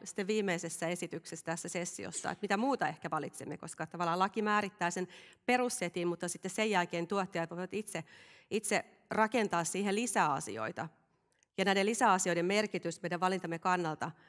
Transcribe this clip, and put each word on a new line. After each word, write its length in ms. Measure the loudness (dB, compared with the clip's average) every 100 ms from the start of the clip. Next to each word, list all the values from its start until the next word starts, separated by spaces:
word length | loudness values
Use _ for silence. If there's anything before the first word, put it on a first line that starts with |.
sitten 240 | -6 -4 0
viimeisessä 600 | 0 2 0 -2 -4 -2
esityksessä 580 | -2 -6 -8 -10 -8 -6
tässä 240 | -6 -4
sessiossa, 640 | -6 -6 -8 -8 -6 -6
että 120 | -4
mitä 140 | 0 2
muuta 300 | 2 2 0
ehkä 220 | -2 -4
valitsemme, 460 | -4 -4 -8 -10 -10
koska 300 | -10 -8 -8
tavallaan 320 | -2 0 2
laki 220 | 0 2
määrittää 500 | 2 2 0 -2 -2
sen 160 | 0 -4 -8 -20 -6 2
perussetin, 640 | 2 2 0 -2 0 0
mutta 200 | 0 -4
sitten 240 | -4 -6
sen 180 | -2 2
jälkeen 380 | 2 2 -2 -2
tuottajat 420 | -2 -2 -2 -4
voivat 240 | -6 -6
itse, 300 | -6 -6 -8 -10 -16 -20 -20 -6
itse 360 | -4 0 0 -2 -12 -2
rakentaa 540 | 2 4 4 2 0
siihen 320 | 0 0 0 0
lisäasioita. 920 | 2 2 4 2 -2 -6 -6 -6 -8 -12 _ _ _ _ _ 0
Ja 80 | 2
näiden 200 | 4 2
lisäasioiden 600 | 4 6 6 4 2 2
merkitys 560 | 2 0 -2 -4 -6
meidän 180 | -4 0
valintamme 400 | 2 0 -2 -2
kannalta 520 | 0 2 0 -2 -6 -8